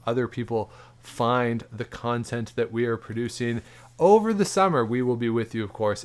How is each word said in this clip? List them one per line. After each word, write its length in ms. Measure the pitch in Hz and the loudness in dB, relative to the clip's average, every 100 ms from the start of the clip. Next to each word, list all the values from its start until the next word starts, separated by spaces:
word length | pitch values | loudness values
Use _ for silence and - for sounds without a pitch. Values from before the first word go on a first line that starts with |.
other 220 | - 117 120 | -4 -2 -2
people 440 | - 113 117 104 - - - | -4 -4 -4 -4 -10 -20 -20
find 640 | - - 117 123 120 117 - | -12 -2 2 2 2 -2 -6
the 120 | 113 | -10
content 680 | 120 - 120 120 117 120 113 - | -12 -8 -4 -4 -4 -6 -4 -4
that 160 | 113 | -2
we 140 | 113 120 | 0 0
are 100 | 113 | -2
producing. 640 | - 113 120 - 120 117 - - - - | -6 -6 -4 -4 -4 -4 -8 -18 -20 2
Over 320 | 170 214 220 | 6 6 6
the 100 | 208 | 0
summer, 400 | 202 - 190 156 | 0 2 2 2
we 160 | 110 123 | 2 0
will 160 | 123 120 | 0 0
be 140 | 117 | 0
with 240 | 113 110 | 0 -2
you, 80 | 113 | -4
of 100 | 107 | -6
course, 320 | - 107 101 | -2 -2 -2